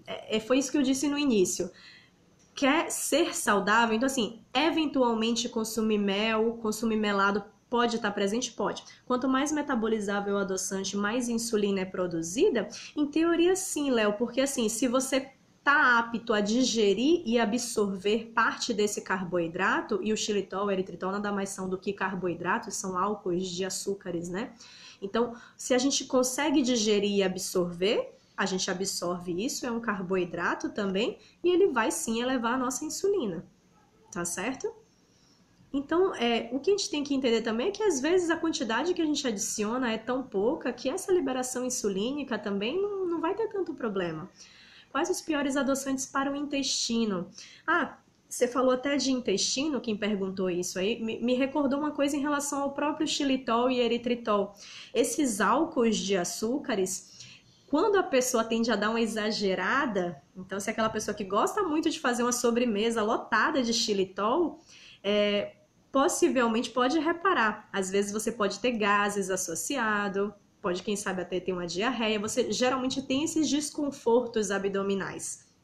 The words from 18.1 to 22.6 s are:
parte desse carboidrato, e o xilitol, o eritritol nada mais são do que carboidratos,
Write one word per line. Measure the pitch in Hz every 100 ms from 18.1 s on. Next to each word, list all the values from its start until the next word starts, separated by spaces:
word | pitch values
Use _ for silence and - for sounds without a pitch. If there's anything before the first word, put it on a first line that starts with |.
| 220 - -
parte | 247 - -
desse | 208 208 214
carboidrato, | - 185 175 175 165 180 202 294 320 196
e | 208
o | 214
xilitol, | - 202 190 190 202
o |
eritritol | 185 185 175 185
nada | 208 208
mais | 202 196
são | - 185
do | 185
que | 202
carboidratos, | 196 190 185 180 165 175 220